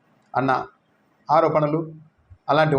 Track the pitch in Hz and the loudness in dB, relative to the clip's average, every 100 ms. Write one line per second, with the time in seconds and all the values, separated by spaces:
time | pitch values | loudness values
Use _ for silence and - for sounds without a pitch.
0 | _ _ _ 127 135 127 - _ _ _ | _ _ _ -4 -2 -2 -6 _ _ _
1 | _ _ - 156 160 156 151 156 - - | _ _ 0 2 2 2 0 -2 -6 -14
2 | - _ _ - - 147 156 | -20 _ _ -12 -2 0 2